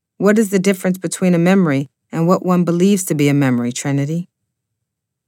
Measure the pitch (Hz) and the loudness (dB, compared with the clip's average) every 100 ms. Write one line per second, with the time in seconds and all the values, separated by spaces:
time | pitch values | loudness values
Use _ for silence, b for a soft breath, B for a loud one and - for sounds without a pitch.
0 | _ _ 190 214 208 196 190 196 190 185 | _ _ 0 2 2 0 0 -2 -2 -4
1 | 170 - 185 175 170 196 170 135 143 _ | -6 -2 0 2 2 2 2 0 -4 _
2 | _ 160 165 180 180 180 170 175 190 202 | _ -2 0 0 0 0 0 2 2 0
3 | - 151 143 143 135 123 120 120 147 139 | -2 0 2 2 2 0 -4 -6 -4 -4
4 | 143 165 175 _ _ _ _ _ _ _ | -2 -6 -8 _ _ _ _ _ _ _
5 | _ _ | _ _